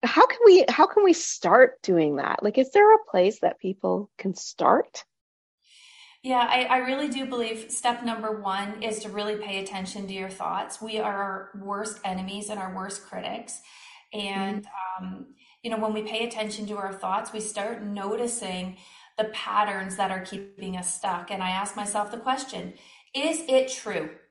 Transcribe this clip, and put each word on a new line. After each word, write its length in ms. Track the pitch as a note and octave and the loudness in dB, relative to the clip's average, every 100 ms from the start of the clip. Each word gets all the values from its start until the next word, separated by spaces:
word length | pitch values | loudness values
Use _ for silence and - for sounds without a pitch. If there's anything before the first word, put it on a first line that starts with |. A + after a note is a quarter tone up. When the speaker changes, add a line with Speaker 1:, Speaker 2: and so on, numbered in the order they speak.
Speaker 1:
How 220 | A#3+ - C5 | 2 6 6
can 120 | - A#4 | 10 10
we, 200 | F#4 - | 10 8
how 160 | C4 E4+ | 6 4
can 160 | - | 6
we 100 | G4 | 6
start 680 | D#4+ - - F3+ G#3+ B3+ - | 4 2 -4 4 8 8 6
doing 360 | - F3 D3+ C#3 | 2 4 4 2
that? 260 | - - | -2 0
Like, 140 | G#3 A3 | 0 2
is 140 | C4 | 4
there 220 | G4+ G#4 | 8 8
a 100 | A4 A4 | 8 6
place 300 | - F3+ A3 | 2 2 4
that 200 | F3 - | -2 0
people 500 | F#3 F#3+ F#3+ F#3 G3+ _ | -6 -4 -2 -2 -4 _
can 180 | G3 F3+ | -6 -6
start? 680 | - - B3 C#4 - - - _ _ _ _ _ _ - - - - _ | -12 0 4 4 4 -8 -20 _ _ _ _ _ _ -20 -20 -20 -20 _
Speaker 2:
Yeah, 220 | C4 B3+ A#3+ | -2 0 2
I, 180 | B3+ B3 | 2 2
I 120 | B3+ | 2
really 320 | B3+ C4+ D4 | 2 -2 -2
do 160 | A#3+ C4 | -4 -6
believe 460 | B3 A3+ A3 - | -4 -4 -6 -8
step 320 | - B3 A#3+ | -4 -2 -2
number 280 | A#3 A3 A3 G#3+ | -4 -4 -6 -6
one 440 | G3 F#3+ G3+ G#3+ | -4 -4 -6 -8
is 160 | A3+ G#3+ | -6 -6
to 100 | G#3+ | -8
really 280 | G3 G#3 G#3 | -6 -4 -6
pay 260 | G#3 G3 | -6 -8
attention 420 | G3 G3 F#3+ G3+ G3 | -8 -8 -8 -8 -10
to 60 | |
your 160 | F#3+ F#3+ | -8 -10
thoughts. 500 | F#3+ E3 F3+ - - | -8 -6 -4 -6 -10
We 200 | A3 G#3+ | -8 -4
are 120 | G#3+ | -4
our 360 | G3 G3 F#3+ F#3+ G3+ | -4 -6 -8 -12 -16
worst 400 | G3 G3+ G#3+ - G3 | -10 -8 -8 -8 -8
enemies 440 | F#3 F#3+ G3+ G#3 | -6 -8 -10 -10
and 100 | G#3 | -8
our 160 | F#3+ F#3 | -8 -8
worst 280 | F#3+ - - | -10 -12 -12
critics. 520 | - - A#3+ - - - - - - _ | -12 -10 -10 -12 -16 -18 -20 -20 -20 _
And, 540 | G#3+ G3+ G3 G3 G3+ - G3 F#3 F#3 | -10 -8 -6 -4 -6 -10 -12 -10 -10
Speaker 1:
Mm-hmm. 60 | F#3 | -10
Speaker 2:
um, 200 | F#3 - _ _ _ | -12 -16 _ _ _
you 60 | A#3 | -8
know, 80 | A3 | -4
when 160 | A3 | -2
we 80 | G#3+ | -4
pay 260 | G#3+ A3 A#3 | -4 -4 -6
attention 380 | A3+ G#3+ G#3+ G3+ | -6 -8 -8 -8
to 100 | G#3 | -6
our 160 | G3 | -8
thoughts, 400 | F#3+ F#3+ G3 A3 | -8 -4 -4 -4
we 60 | A3 | -8
start 440 | G#3+ - G3+ A#3 | -8 -6 -6 -6
noticing 920 | G#3 G3+ G3 A3+ A#3+ - G3 F#3 F#3 - - - - - | -8 -6 -4 -4 -4 -4 -6 -6 -8 -12 -20 -20 -20 -4
the 80 | G#3+ | -4
patterns 680 | - - G3+ G#3 G3 F#3+ F#3 | -4 -4 0 0 -2 -8 -2
that 120 | F#3+ | -2
are 120 | F#3+ | -2
keeping 540 | F3+ G3 - - F#3+ F3+ | -8 -12 -14 -14 -10 -6
us 140 | F#3 - | -6 -6
stuck. 340 | G3+ F3 E3 | -4 -6 -6
And 140 | F#3+ | -6
I 80 | F#3 | -4
ask 240 | F#3 G3+ - | -4 -6 -6
myself 340 | G#3 G#3 G#3 | -6 -4 -4
the 80 | A#3 | -6
question, 560 | C4 C4+ - F#3 F3+ - - - _ | -4 -4 -4 -10 -12 -14 -20 -20 _
"Is 280 | C4+ D4+ D#4 - | -4 -2 -2 2
it 240 | C4 C4 | 2 2
true?" 380 | - A3 F#3 D#3 - _ | -4 -6 -6 -6 -12 _